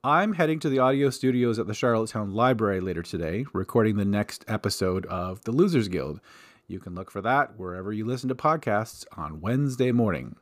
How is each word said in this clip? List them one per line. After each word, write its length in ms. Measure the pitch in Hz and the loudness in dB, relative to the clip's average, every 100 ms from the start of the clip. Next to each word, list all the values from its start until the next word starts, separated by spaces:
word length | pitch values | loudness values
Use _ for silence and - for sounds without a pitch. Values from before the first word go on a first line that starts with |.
I'm 300 | 131 156 208 | 4 2 2
heading 260 | 180 160 160 | 2 2 2
to 80 | 151 | 2
the 100 | 131 | 4
audio 320 | 127 135 139 | 4 4 2
studios 480 | 131 131 123 120 113 | 2 0 4 2 0
at 80 | 92 | -2
the 60 | |
Charlottetown 600 | 110 127 113 113 110 101 | 0 2 2 0 -4 -4
Library 460 | 101 123 120 107 95 | 2 2 4 2 0
later 240 | 92 85 | -2 -4
today, 420 | 87 90 80 95 143 | -6 -4 -2 -4 -4
recording 440 | - 92 120 110 104 | -4 0 2 4 2
the 80 | 101 | 2
next 380 | 101 104 - - | 2 -2 -6 -6
episode 580 | 107 104 - 92 92 87 | -4 -2 -2 0 -2 -4
of 380 | 92 90 95 | -6 -6 -8
The 80 | - | -4
Losers 360 | 123 196 160 104 | 2 4 4 0
Guild. 320 | 90 69 76 _ - - _ _ | -4 -4 -8 _ -20 -20 _ _
You 120 | 92 | -14
can 160 | 90 90 | -10 -12
look 160 | 95 | -10
for 100 | 101 | -6
that 380 | 101 135 143 107 | 0 2 0 -4
wherever 340 | 92 90 95 | -10 -8 -6
you 120 | 107 110 | -6 -4
listen 240 | 127 127 | -4 -4
to 60 | 127 | -2
podcasts 680 | 151 156 - 104 113 - - - | 0 0 0 0 0 -10 -18 -12
on 240 | 76 78 | -10 -8
Wednesday 520 | 90 127 143 123 127 | -2 0 0 0 2
morning. 440 | 120 110 80 64 - | 4 2 0 -6 -16